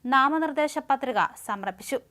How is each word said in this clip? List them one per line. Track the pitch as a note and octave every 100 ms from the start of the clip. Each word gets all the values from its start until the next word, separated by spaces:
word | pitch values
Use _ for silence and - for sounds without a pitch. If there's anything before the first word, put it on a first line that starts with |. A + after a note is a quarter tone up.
| A#3+
നാമനിർദ്ദേശ | C4 C4+ D#4 D#4+ D4 D4+ D4+ D4+
പത്രിക | C4+ C4 G#3 E3 - -
സമർപ്പിച്ചു. | G3+ G3 F#3+ - C4+ _